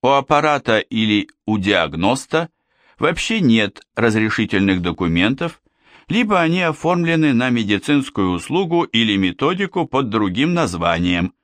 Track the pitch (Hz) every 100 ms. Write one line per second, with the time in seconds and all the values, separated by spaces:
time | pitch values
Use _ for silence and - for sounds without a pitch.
0 | 127 139 135 147 151 143 - 110 - 113
1 | 110 104 - _ - 107 95 95 80 78
2 | 95 131 - 156 165 _ _ _ _ _
3 | 151 180 - 226 156 113 104 - _ -
4 | 117 110 110 - 107 101 98 92 87 80
5 | 87 85 98 135 170 - _ _ _ -
6 | - 202 233 196 160 175 170 151 160 180
7 | 165 165 156 120 127 120 104 101 - 147
8 | 131 - 95 87 - 160 185 170 170 113
9 | 113 101 92 - 143 185 196 185 156 131
10 | 127 110 104 92 156 170 139 87 85 85
11 | 87 90 92 _